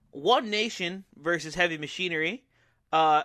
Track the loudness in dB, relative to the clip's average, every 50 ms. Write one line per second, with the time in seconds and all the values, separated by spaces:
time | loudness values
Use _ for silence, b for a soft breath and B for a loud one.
0 | b _ _ -4 2 4 4 4 4 0 -2 -2 -2 -2 -4 -6 -6 -6 -6 -8
1 | -14 _ _ -8 -2 -2 -2 -2 -2 -6 -2 0 0 0 0 -4 -8 -10 -8 -6
2 | -6 -4 -2 -2 -2 -2 -4 -6 -12 b b b b b b b b _ 2 4
3 | 4 6 4 2 2